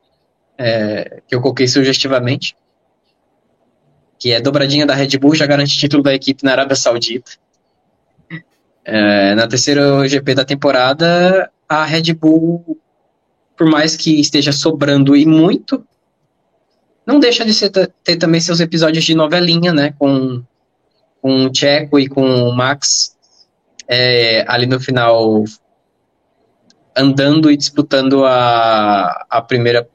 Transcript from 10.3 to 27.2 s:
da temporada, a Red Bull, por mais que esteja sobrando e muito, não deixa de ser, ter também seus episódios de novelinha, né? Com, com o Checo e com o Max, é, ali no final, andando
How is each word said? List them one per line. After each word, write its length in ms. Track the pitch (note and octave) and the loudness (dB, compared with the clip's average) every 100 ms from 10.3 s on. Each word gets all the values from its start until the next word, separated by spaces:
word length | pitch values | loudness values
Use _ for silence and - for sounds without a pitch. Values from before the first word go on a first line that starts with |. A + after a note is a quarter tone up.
da 100 | C3 | -2
temporada, 1080 | B2+ C#3+ C#3+ B2+ B2+ D3 E3+ F3 F3+ F#3+ - _ - | -4 -2 0 2 0 0 0 2 2 0 -2 _ -6
a 160 | D#3 | -4
Red 300 | D3+ D#3+ E3 | -2 -2 -2
Bull, 640 | E3 D#3 D#3+ E3 E3+ - - _ _ _ _ _ _ _ - | 0 2 2 0 -4 -8 -14 _ _ _ _ _ _ _ 0
por 120 | D#3+ | 2
mais 280 | D3+ D#3+ - | 2 0 -2
que 240 | E3 D3+ | 0 0
esteja 320 | C#3+ D3+ C#3+ | 0 -2 -2
sobrando 640 | C#3+ E3 D3+ C#3+ C#3+ C#3 C#3+ | -2 -4 -2 0 2 4 4
e 100 | D#3 | 4
muito, 580 | D#3 E3+ - - C4+ - _ _ _ _ _ _ _ _ _ _ _ | 4 4 0 -4 -8 -8 _ _ _ _ _ _ _ _ _ _ _
não 140 | - C#4+ | 0 2
deixa 260 | B3 A#3 | 4 2
de 80 | A3+ | -2
ser, 180 | G3+ G3 | -2 -2
ter 460 | F#3+ F3 _ - E3+ | -2 -2 _ -4 0
também 240 | E3+ E3 | 0 0
seus 200 | E3 E3+ | 0 -2
episódios 440 | E3 E3 D#3+ D#3+ | -2 0 0 0
de 100 | D#3+ | 0
novelinha, 580 | D#3+ D#3 F3 F3 E3+ F3+ | 0 0 0 0 0 0
né? 200 | D#3 C#3+ C#3+ | 0 -2 0
Com, 440 | C#3+ C3+ C3 B2 B2 _ _ _ _ _ _ _ | 0 0 -2 -6 -12 _ _ _ _ _ _ _
com 260 | C3+ C3 C3 | -2 0 0
o 80 | |
Checo 440 | C3 C#3+ C#3+ D3 C#3+ | 0 0 0 0 0
e 100 | C3+ | 0
com 140 | C#3 | 0
o 340 | C3 B2 A#2+ B2 | 0 2 0 0
Max, 600 | B2+ C#3+ - - - - _ _ _ _ _ - - | -2 -4 -4 -4 -6 -10 _ _ _ _ _ -20 -6
é, 560 | B2 B2 A#2+ A#2 A2 - | -2 0 2 2 0 -2
ali 180 | A#2+ B2 | -2 -2
no 120 | C3 | -2
final, 640 | B2+ B2 A#2 A#2 A2 G#2+ G#2+ - _ _ _ _ _ _ _ _ _ _ _ _ _ - | -2 0 2 2 2 0 -2 -10 _ _ _ _ _ _ _ _ _ _ _ _ _ -2
andando 540 | C#3 C3+ | 0 2